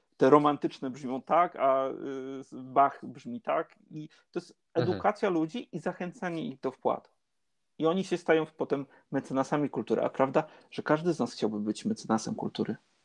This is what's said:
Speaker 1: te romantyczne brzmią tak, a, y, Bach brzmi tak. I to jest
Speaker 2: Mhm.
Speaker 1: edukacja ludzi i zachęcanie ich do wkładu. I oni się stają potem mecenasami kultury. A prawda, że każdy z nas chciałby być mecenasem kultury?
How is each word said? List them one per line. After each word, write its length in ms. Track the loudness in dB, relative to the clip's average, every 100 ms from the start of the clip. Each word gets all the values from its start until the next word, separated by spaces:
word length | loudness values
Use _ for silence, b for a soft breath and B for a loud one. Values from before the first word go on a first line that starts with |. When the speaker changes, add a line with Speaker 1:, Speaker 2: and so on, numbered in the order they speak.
| b 4
Speaker 1:
te 140 | 8
romantyczne 600 | 8 6 2 -4 -6 -8
brzmią 320 | -8 -6 -8
tak, 340 | 0 2 2 2
a, 320 | 2 2 0
y, 40 | -4 -8 -8 -10 -12 -12
Bach 480 | -14 -2 2 2 0
brzmi 380 | -12 -14 -10 -8
tak. 340 | -4 -2 -4 _ _
I 180 | -14 -14
to 300 | _ _ -10
jest 160 | -10 _ _
Speaker 2:
Mhm. 180 | -2 0
Speaker 1:
edukacja 380 | 0 0 0 0
ludzi 380 | 0 -2 -4 -10
i 60 | -6
zachęcanie 640 | -6 -6 -8 -6 -6 -6
ich 160 | -8 -6
do 100 | -8
wkładu. 380 | -4 -2 -2 -6 _ _ _ _ _ _ -2
I 80 | 0
oni 180 | 0
się 120 | 0 -2
stają 300 | 4 4 2 -6
potem 300 | -2 -2 -4 b _
mecenasami 580 | -6 -2 -2 0 0 0
kultury. 320 | -4 0 0
A 60 | 0
prawda, 360 | 2 2 2 0 B B
że 120 | -8
każdy 300 | 0 2 2
z 60 | -2
nas 140 | -4
chciałby 280 | -2 -4 -2
być 240 | -4 -4
mecenasem 500 | -4 -4 0 -2 -2
kultury? 420 | -6 -6 -4 -4 -6 _ _